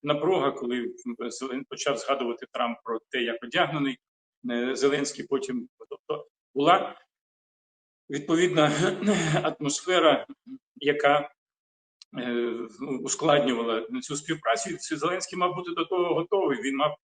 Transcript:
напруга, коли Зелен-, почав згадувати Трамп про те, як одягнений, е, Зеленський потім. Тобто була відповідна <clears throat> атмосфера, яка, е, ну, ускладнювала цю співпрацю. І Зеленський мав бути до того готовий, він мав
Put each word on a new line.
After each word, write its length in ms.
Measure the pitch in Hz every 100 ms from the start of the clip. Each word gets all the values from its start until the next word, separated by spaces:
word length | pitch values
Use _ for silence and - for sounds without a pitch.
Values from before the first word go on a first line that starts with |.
напруга, 480 | 147 147 156 185 139
коли 440 | 131 120 123 113 - 123 117
Зелен-, 460 | 120 - 127 127 131
почав 300 | 131 147 139
згадувати 480 | - 135 120 120 -
Трамп 260 | 120 120 117
про 140 | - 113 _
те, 120 | 131
як 220 | 117 117
одягнений, 540 | 117 156 160 151 139 123 _ _ _ _ 123
е, 260 | 120 123 135
Зеленський 500 | 139 143 139 - -
потім. 400 | 135 131 123 123 _ -
Тобто 380 | - _ 151 - _ _
була 440 | 135 147 185 - - _ _ _ _ _ _ _ _ _ _ _
відповідна 640 | 139 147 165 180 156 151 147 185 190 202 190 165 151
<clears throat> 140 | 151 -
атмосфера, 680 | 147 - - 180 160 135 - - - - _ -
яка, 540 | 143 147 143 147 139 _ _ _ _ _ _ _ - -
е, 80 | 123 120 120 117 117 -
ну, 180 | 135 131
ускладнювала 880 | - - 156 143 127 117 117 113 113 127
цю 140 | - 147
співпрацю. 540 | - 156 - 190 190
І 260 | 165 - 156
Зеленський 420 | 160 185 - 180
мав 160 | 180
бути 160 | - 175
до 140 | 170
того 300 | 160 185 175
готовий, 480 | 160 170 196 165 127
він 140 | 139 135
мав 200 | 151 147